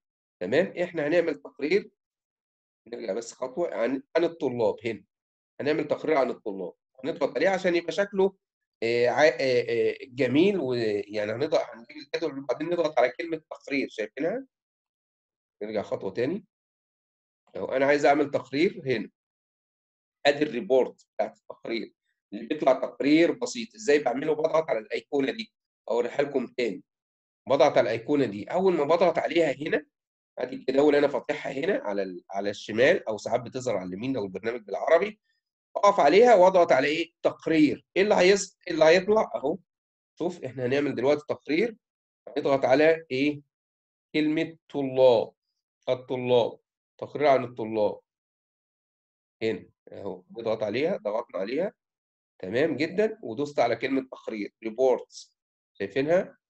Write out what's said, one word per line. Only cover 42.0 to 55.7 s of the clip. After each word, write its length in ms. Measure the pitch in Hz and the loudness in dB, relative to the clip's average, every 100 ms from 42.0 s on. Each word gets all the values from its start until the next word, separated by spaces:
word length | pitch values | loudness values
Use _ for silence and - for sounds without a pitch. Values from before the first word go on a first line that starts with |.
| _ _ - | _ _ -8
هنضغط 380 | - 147 135 127 | -4 0 0 4
على 400 | 135 156 160 165 | 6 6 4 -2
إيه؟ 300 | 131 143 147 - _ _ _ _ _ _ | -2 -2 -4 -12 _ _ _ _ _ _
كلمة 440 | 151 151 156 165 - _ | -2 0 -2 -4 -8 _
طلاب، 640 | 143 139 131 131 113 - _ _ _ _ _ - | -6 -4 4 6 6 2 _ _ _ _ _ -6
الطلاب، 720 | 127 - 127 123 123 110 - _ _ _ _ | -6 -4 -6 2 2 2 -4 _ _ _ _
تقرير 300 | 113 131 147 | -12 0 4
عن 160 | 131 | 4
الطلاب. 560 | 123 123 110 110 104 - _ _ _ _ _ _ _ _ _ _ _ _ _ _ | 2 -8 -4 0 0 -2 _ _ _ _ _ _ _ _ _ _ _ _ _ _
هنا 220 | 113 104 - _ - | -4 -4 -10 _ -20
أهو، 320 | 98 98 92 _ | -14 -12 -12 _
نضغط 320 | 107 113 110 | -8 -4 -2
عليها، 340 | 107 120 156 - | -2 -2 -2 -4
ضغطنا 420 | 107 107 - 90 | -4 -6 -6 -8
عليها، 340 | 101 135 202 - _ _ _ _ _ _ | -6 -4 -6 -8 _ _ _ _ _ _
تمام 380 | 92 117 165 127 | -6 -2 -2 -2
جدا، 420 | 160 185 220 220 | -4 -2 -2 -4
ودوست 360 | 120 110 143 143 | -12 -8 -6 -2
على 160 | 120 113 | 0 0
كلمة 320 | 135 135 131 | -2 -4 -4
تقرير، 420 | - - 110 98 - | -12 -12 -10 -10 -10
reports، 720 | 113 110 131 117 - - - _ _ _ _ | -12 0 2 2 -4 -20 -20 _ _ _ _